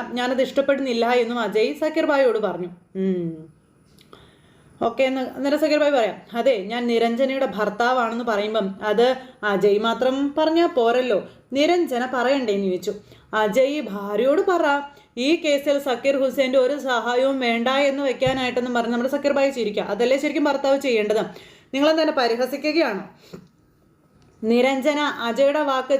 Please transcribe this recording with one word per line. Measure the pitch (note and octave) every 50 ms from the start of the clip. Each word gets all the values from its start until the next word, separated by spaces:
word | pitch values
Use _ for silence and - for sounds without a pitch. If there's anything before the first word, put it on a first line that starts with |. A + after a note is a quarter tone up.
| B3 A#3 A#3
ഞാനത് | B3 B3 B3 C4 B3
ഇഷ്ടപ്പെടുന്നില്ല" | C4 B3+ - C#4+ C#4 C#4 C#4 C4 C#4 C4 A#3 A#3 A3+ A#3 B3
എന്നും | B3 A#3 A3+ A#3+ A#3+
അജയ് | A3+ G3+ G3 G#3+ A3 C4 D4
സക്കീർ | D4 D#4+ D#4 D#4 D#4+ D#4
ഭായിയോട് | D4+ D4 C#4 C4+ A#3+ G#3+ G#3+
പറഞ്ഞു. | G#3 F#3+ E3 E3+ F3+ F3 F3 - _ _ -
ഉം. | F#3+ F#3+ F#3+ F#3 F3+ E3+ E3 D#3+ D#3 D#3+ - - _ _ _ _ _ _ _ _ - - _ - - - - _ _ _ _ _ _ _ - - -
ഓക്കെ | - E4 - - C4+
എന്ന് | C4 C4 C4+ B3+ -
അന്നേരം | - - C4 C#4+ C#4+ D4+
സക്കീർ | D#4 D4+ D4+ D4
ഭായ് | D4+ C#4+ C#4+
പറയാം. | C4 A3 G3 E3+ - - - -
"അതെ, | A#3 A3+ C4+ B3+ G3+ F#3 G3
ഞാൻ | A3+ B3 A#3+ A#3+
നിരഞ്ജനയുടെ | A#3 A3+ A#3 A#3 A#3 A#3 C4+ B3+ C4+ C4+ C4+ A#3+
ഭർത്താവാണെന്ന്" | F3+ G3 G#3+ G3+ G3 G3+ A#3+ A#3+ B3+ B3+ A#3 A3+ A3+ A#3 B3
പറയുമ്പം | A#3+ G#3+ G3+ G#3 G#3+ A3 A3+ G3+ F#3+ G3 - -
അത് | G#3+ G#3 G3+ A#3 B3+ C4 B3+ - - - - -
അജയ് | G#3 G3+ F#3+ F#3 G#3 G3+ G#3+
മാത്രം | A3 A3+ A3+ A#3 B3+ C4 C4 C#4 C#4 C#4+ C#4+
പറഞ്ഞാൽ | D#4 D#4 D#4 D#4+ E4+ E4+ E4+
പോരല്ലോ, | E4+ B3+ A3+ A#3 A#3 B3+ B3+ B3 G#3+ F#3 - - - - _ _ B3
നിരഞ്ജന | C4+ D4 D#4+ F4 F4+ E4+ B3 B3+ A#3+ B3 B3
പറയണ്ടേന്ന് | C#4 B3 A#3+ B3 C#4 C#4 B3+ G#3+ G3+ G3 G3+ F#3+
ചോദിച്ചു. | F#3 F3 - G#3 G3 - - - - - - _ -
അജയ് | G#3+ G#3+ G#3+ - C4 B3+ C#4 D4 D4+
ഭാര്യയോട് | B3+ G#3+ G3 G3+ G3+ G3+ G#3 G#3 A#3+ C4+ C#4+ F4
പറ, | G4+ G4 F4+ E4+ D#4+ D4 C#4+ C#4+ C#4+ C#4+ - - - _ _ A#3+
ഈ | B3 C#4 E4+
കേസിൽ | E4 D#4+ D4+ C#4+ C#4 C#4 D4+ C#4+ C#4
സക്കീർ | C#4 C#4 B3 A#3 A#3+ C#4 C#4 C4+
ഹുസൈൻ്റെ | C4+ C4 A#3+ C#4+ C4+ B3+ C4 C4+
ഒരു | B3+ B3+ C#4+ D4
സഹായവും | - C4+ B3 A#3 A3 A#3 A#3+ B3 C4 C4+ C#4 C4+
വേണ്ട | B3+ A#3 A#3 A#3 A#3 B3+ C4+ C4+ C#4+
എന്ന് | C#4 C4+ C#4 C#4+
വെക്കാനായിട്ടെന്നും | C#4 C4+ - C4 B3+ C4 C4 B3+ B3 - B3 A#3+ B3 B3
പറഞ്ഞ് | A#3 A3+ A3+ A#3+
നമ്മുടെ | A#3+ A#3+ C4
സക്കീർ | C#4+ C#4+ C#4+ C#4+ C#4
ഭായ് | C#4 C4+ C#4
ചിരിക്കുക. | C4+ B3 A3 G#3 G3+ G#3+ F#3
അതല്ലേ | - G3+ G3 A#3+ B3 C4 C#4
ശരിക്കും | C#4+ D4 B3+ D#4 D4
ഭർത്താവ് | D4 C#4 C4+ C#4 C4+ C#4 C#4
ചെയ്യേണ്ടത്? | C#4 C#4 A#3+ G#3+ G#3 G#3 G#3+ G#3+ F#3+ G3 - - - - - - _ _
നിങ്ങളെന്താ | - C4+ C#4+ D#4 D#4+ D#4+ D#4
എന്നെ | D4+ C#4+
പരിഹസിക്കുകയാണോ? | C#4 B3 A#3 A#3 A#3 B3+ B3 C#4 C4+ C#4 D4+ D4 E4 D#4+ B3+ G#3 F#3+ - - - _ - - - - - _ _ _ _ _ _ _ _ _ _ _ _ _ _ _ _ _ _ _
നിരഞ്ജന | - A3 A#3 A#3+ B3 C4 C#4 C4 A#3+ D4+ D4 D4 D4 C#4+ C#4 -
അജയുടെ | A3+ A#3 A3+ A#3 C#4 C#4 C#4+ D4+ D4+
വാക്ക് | C#4+ C4+ C4 B3+ B3+ C#4+ C#4